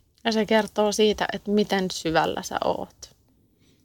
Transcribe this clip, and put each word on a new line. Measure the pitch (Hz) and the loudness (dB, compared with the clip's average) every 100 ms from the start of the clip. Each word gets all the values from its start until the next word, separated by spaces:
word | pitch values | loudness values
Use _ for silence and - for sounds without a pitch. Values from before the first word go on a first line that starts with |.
| _ _ | _ _
Ja | 226 | -2
se | 220 208 | 0 2
kertoo | 220 202 - 214 | 2 2 0 0
siitä, | 202 214 196 180 | 4 2 2 -4
että | 196 - | -4 0
miten | 208 202 196 185 | 0 2 0 -2
syvällä | - 165 160 156 - | -4 0 0 0 -4
sä | - - | -6 -2
oot. | - - - _ - _ _ _ _ _ _ _ | -2 -2 -8 _ -20 _ _ _ _ _ _ _